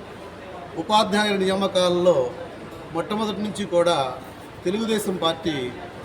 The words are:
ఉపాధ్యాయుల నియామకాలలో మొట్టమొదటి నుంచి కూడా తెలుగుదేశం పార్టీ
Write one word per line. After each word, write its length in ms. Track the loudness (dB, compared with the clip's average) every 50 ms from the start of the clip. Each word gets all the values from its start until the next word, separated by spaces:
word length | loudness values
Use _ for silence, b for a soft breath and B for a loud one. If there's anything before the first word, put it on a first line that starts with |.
| -8 -12 -16 -16 -16 -16 -14 -14 -14 -14 -12 -12 -12 -10 -8 -8
ఉపాధ్యాయుల 580 | -2 2 4 4 4 4 2 2 2 2 2
నియామకాలలో 920 | 2 2 2 2 2 2 2 2 4 4 4 4 6 6 6 6 6 4 0 -2 -6 -12 -12 -12 -14 -14 -14 -14 -14 -12 -8 -4
మొట్టమొదటి 500 | -4 -2 -2 -2 -2 -2 -2 -2 -2 -4
నుంచి 220 | -4 -4 -4 -4
కూడా 520 | 0 4 4 4 6 4 2 2 -2 -2 -8 -10 -14 -14 -16 -16 -16 -12 -6 -4
తెలుగుదేశం 520 | -2 0 0 0 2 0 0 0 0 -2
పార్టీ 540 | 2 2 0 0 0 -2 -2 -2 -2 -2 -4 -6 -8 -12 -12 -12 -14 -14